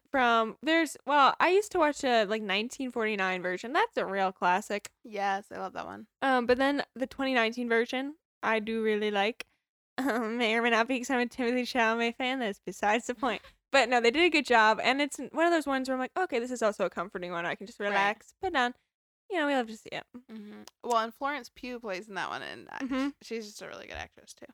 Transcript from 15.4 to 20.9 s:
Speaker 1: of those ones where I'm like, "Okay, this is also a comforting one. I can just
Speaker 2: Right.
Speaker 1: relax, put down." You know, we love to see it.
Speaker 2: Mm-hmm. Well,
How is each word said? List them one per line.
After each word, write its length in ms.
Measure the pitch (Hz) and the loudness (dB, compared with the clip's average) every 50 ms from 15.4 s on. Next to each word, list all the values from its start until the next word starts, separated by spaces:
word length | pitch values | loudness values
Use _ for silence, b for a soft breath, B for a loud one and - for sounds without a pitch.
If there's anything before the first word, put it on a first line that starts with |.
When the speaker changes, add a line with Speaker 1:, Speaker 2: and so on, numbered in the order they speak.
| 330 | 2
Speaker 1:
of 60 | 339 | 4
those 140 | 339 320 285 | 4 2 0
ones 220 | 285 269 262 262 262 | 0 -2 -2 -2 -2
where 60 | 262 | -4
I'm 60 | 254 | -4
like, 120 | 254 254 - | -4 -4 -2
"Okay, 220 | 359 370 349 285 233 | -4 -2 0 -2 -2
this 120 | 233 254 | -2 -2
is 100 | 254 233 | -2 0
also 220 | 226 214 214 - 196 | 0 0 2 0 -2
a 60 | 170 | -2
comforting 420 | - 208 175 208 - 190 175 180 | -2 -4 -8 -6 -6 -8 -8 -6
one. 140 | 180 170 175 | -4 -4 -4
I 80 | 165 - | -4 -4
can 120 | - 196 | -6 -8
just 140 | 220 - - | -14 -10 -6
Speaker 2:
Right. 80 | 208 202 | -4 0
Speaker 1:
relax, 460 | 202 196 196 202 214 214 - - _ - | 2 2 2 2 0 -4 -10 -20 _ -6
put 100 | - 381 | -6 -2
down." 220 | 339 269 247 240 247 _ _ _ _ _ _ _ _ _ _ - | 0 2 0 0 -2 _ _ _ _ _ _ _ _ _ _ -6
You 80 | 392 339 | -2 -2
know, 80 | 294 | 0
we 80 | 285 277 | 2 0
love 120 | 262 233 220 | 0 -2 -4
to 80 | 220 226 | -8 -14
see 100 | - - | -12 -12
it. 120 | - - - _ - 247 254 - | -12 -12 -12 _ -20 -20 _ -16
Speaker 2:
Mm-hmm. 320 | 220 220 208 208 208 208 214 - _ _ - | -16 -16 -16 -16 -16 -18 -20 -20 _ _ -2
Well, 140 | 240 | 0